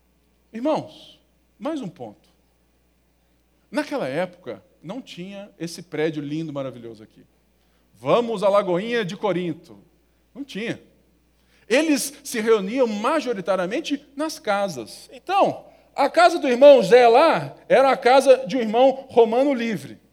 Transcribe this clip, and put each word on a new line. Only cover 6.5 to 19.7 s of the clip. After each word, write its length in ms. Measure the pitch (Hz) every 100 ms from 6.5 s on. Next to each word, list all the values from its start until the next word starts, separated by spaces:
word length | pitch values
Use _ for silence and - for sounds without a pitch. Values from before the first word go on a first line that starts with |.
maravilhoso 500 | 143 135 120 117 107
aqui. 220 | 107 _ _ _ _ _ _ _ _
"Vamos 480 | _ 127 190 233 214
à 80 | 202
Lagoinha 520 | 202 190 175 220 240
de 140 | 196 202
Corinto." 680 | 214 175 180 156 - 101 _ _ _ _ _
Não 100 | 214
tinha. 340 | 277 190 226 104 _ _ _ _ _ _ _ _ -
Eles 460 | 247 320 277 - -
se 160 | - 240
reuniam 480 | 220 220 190 247 240
majoritariamente 1200 | 208 233 311 247 214 180 190 180 240 - 285 _
nas 240 | - 311 -
casas. 680 | - 202 202 139 104 - -
Então, 540 | - - 392 254 - - _ _ -
a 140 | 269
casa 280 | 311 349 339
do 80 | 277
irmão 360 | 240 285 269
Zé 260 | 185 240 240
lá 480 | 233 320 214 139 - -
era 240 | 190 269
a 60 | 254
casa 500 | 240 269 269 254 262
de 120 | 247
um 20 |
irmão 460 | 220 226 269 262 -
romano 460 | 247 226 233 285
livre. 440 | 254 233